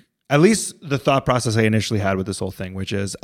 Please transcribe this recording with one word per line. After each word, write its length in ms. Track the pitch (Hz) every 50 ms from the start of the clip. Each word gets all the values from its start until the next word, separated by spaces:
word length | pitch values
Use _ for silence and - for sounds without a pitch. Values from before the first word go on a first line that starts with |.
| _ _ _ _ _ -
at 120 | 139 147
least 340 | 165 208 226 175 - - - _
the 160 | - 151 135 131
thought 260 | - 156 135 135 -
process 320 | - 123 123 - 120 104
I 60 | 117 110
initially 360 | 110 110 110 98 - 117 104
had 180 | 95 95 98
with 100 | 95 92
this 120 | 101 95 -
whole 140 | - 95 95
thing, 220 | - 95 92 92
which 180 | 95 95 - 104
is 240 | 98 98 95 - -